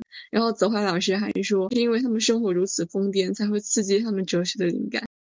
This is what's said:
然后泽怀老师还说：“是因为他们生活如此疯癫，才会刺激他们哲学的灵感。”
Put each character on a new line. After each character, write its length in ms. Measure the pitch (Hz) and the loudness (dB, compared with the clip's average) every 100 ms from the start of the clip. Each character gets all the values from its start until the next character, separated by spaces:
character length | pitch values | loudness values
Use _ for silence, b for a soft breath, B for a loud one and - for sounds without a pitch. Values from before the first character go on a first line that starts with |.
| - B B | -16 B B
然 100 | 220 | 0
后 80 | 233 | 0
泽 200 | 220 190 | 2 2
怀 120 | 214 | 2
老 160 | 202 175 | 0 0
师 180 | 196 190 | 0 0
还 120 | 208 - | 0 -2
说 260 | 196 196 190 | 0 0 2
：“是 80 | 240 | 2
因 120 | 240 | 2
为 100 | 226 | 2
他 60 | 262 | 0
们 120 | 220 | 0
生 220 | 226 233 | 2 2
活 100 | 220 | 2
如 140 | 175 190 | 2 0
此 180 | - | -2
疯 280 | 170 196 196 | -4 -2 0
癫， 200 | 190 185 | 0 0
才 140 | 208 208 | -2 -2
会 140 | 208 | -2
刺 240 | 208 233 | 0 -2
激 160 | 196 196 | 2 2
他 100 | 226 | 2
们 160 | 190 185 | -2 0
哲 180 | 175 | 0
学 140 | 180 - | -2 -2
的 80 | 175 | -2
灵 220 | - 208 | -2 -4
感。” 140 | - - - | -6 -8 -14